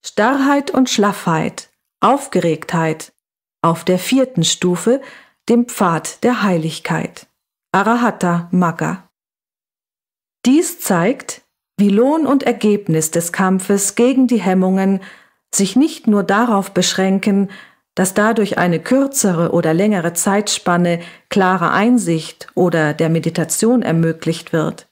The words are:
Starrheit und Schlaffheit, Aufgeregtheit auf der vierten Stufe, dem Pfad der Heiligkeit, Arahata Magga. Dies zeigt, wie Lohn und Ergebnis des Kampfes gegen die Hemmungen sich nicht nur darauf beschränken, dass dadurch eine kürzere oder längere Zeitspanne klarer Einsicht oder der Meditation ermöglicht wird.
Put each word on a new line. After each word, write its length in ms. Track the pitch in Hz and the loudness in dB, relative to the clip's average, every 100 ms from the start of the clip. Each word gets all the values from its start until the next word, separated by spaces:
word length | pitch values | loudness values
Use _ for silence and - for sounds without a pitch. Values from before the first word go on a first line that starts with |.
Starrheit 680 | - - 220 277 269 285 285 | -8 -2 0 2 2 0 0
und 180 | 311 254 | 0 0
Schlaffheit, 800 | - 202 185 - 160 160 - - _ _ _ | 2 0 0 -2 -2 -2 -8 -20 _ _ _
Aufgeregtheit 1120 | 208 269 - 185 170 156 - 170 160 156 - _ _ _ _ _ | 0 0 0 -2 0 -4 -4 -2 -2 -4 -12 _ _ _ _ _
auf 240 | 165 165 | -2 0
der 140 | - 180 | 0 -2
vierten 460 | - 262 262 175 | 0 0 0 0
Stufe, 580 | 160 - 180 175 - 143 - - _ _ - | -2 0 -2 0 0 -2 -4 -20 _ _ 0
dem 160 | 233 240 | 0 0
Pfad 580 | - 190 160 - - | -2 0 0 -6 -4
der 180 | 233 240 | -2 0
Heiligkeit, 840 | 202 175 160 - - 160 - - - _ _ _ _ | 0 0 -2 -8 -6 -4 -6 -12 -20 _ _ _ _
Arahata 760 | 185 208 240 240 - 180 170 170 | 0 0 2 0 0 -2 -2 -2
Magga. 600 | 180 175 170 160 185 _ _ _ _ _ _ _ _ _ _ _ _ _ _ 240 | 0 0 -2 -6 -6 _ _ _ _ _ _ _ _ _ _ _ _ _ _ 2
Dies 340 | 285 349 - | 2 2 -6
zeigt, 600 | - 180 180 262 - - _ _ _ - | -2 0 2 -2 -8 -18 _ _ _ 0
wie 140 | 202 | 2
Lohn 340 | 202 254 320 | 4 2 2
und 200 | 277 269 | 2 2
Ergebnis 680 | 269 233 214 202 202 160 156 | 0 0 0 0 0 -2 0
des 220 | 170 170 | -4 -4
Kampfes 600 | - 190 190 - 202 - - | -2 0 0 0 -2 0 0
gegen 300 | 240 262 247 | 2 4 2
die 140 | 240 | 2
Hemmungen 600 | 190 185 185 190 190 190 - - _ _ _ | 2 2 2 2 0 -2 -6 -20 _ _ _
sich 220 | - 190 247 | -2 0 2
nicht 300 | 311 - - | 0 0 0
nur 160 | 208 | 0
darauf 500 | 185 196 240 202 190 | 2 0 2 0 0
beschränken, 800 | - 180 - 190 190 208 196 196 - - _ _ | -2 -2 0 0 0 2 0 -2 -6 -20 _ _
dass 200 | - 185 | -2 -2
dadurch 420 | 214 214 220 202 - | 2 0 2 0 0
eine 240 | 180 165 | 0 0
kürzere 680 | - 262 269 269 202 165 170 | 0 0 0 0 0 0 0
oder 240 | 170 165 | 0 2
längere 400 | 165 208 202 165 | 2 2 0 -2
Zeitspanne 840 | 170 - 196 208 - - 175 175 170 170 - _ | -2 0 0 -2 -4 0 2 2 0 -6 -20 _
klarer 440 | 208 185 185 165 | 0 2 2 0
Einsicht 760 | - 214 247 175 165 151 - - | 2 2 2 2 -2 -4 -16 -10
oder 400 | - 175 165 156 | 0 0 2 0
der 160 | 147 165 | 0 0
Meditation 720 | 165 170 170 160 - 220 247 | 0 -2 -4 -4 0 0 0
ermöglicht 720 | - 165 165 160 165 165 - | 0 0 0 -2 -4 -6 -4
wird. 340 | 160 156 - _ | -4 -4 -8 _